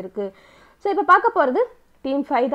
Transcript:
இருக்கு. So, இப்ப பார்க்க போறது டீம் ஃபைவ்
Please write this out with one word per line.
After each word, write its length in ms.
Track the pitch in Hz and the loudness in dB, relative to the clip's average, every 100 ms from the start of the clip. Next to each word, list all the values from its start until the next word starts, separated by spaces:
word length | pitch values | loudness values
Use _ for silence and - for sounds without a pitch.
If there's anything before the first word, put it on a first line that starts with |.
இருக்கு. 240 | 185 - 196 - - - - _ | -10 -8 -10 -10 -20 -20 -20 _
So, 60 | 403 | -4
இப்ப 120 | 381 330 | 0 4
பார்க்க 240 | 392 466 415 | 4 4 0
போறது 240 | 269 262 494 - _ _ 269 | 0 0 -2 -6 _ _ -6
டீம் 200 | 277 277 | -4 -2
ஃபைவ் 180 | 269 254 | -2 0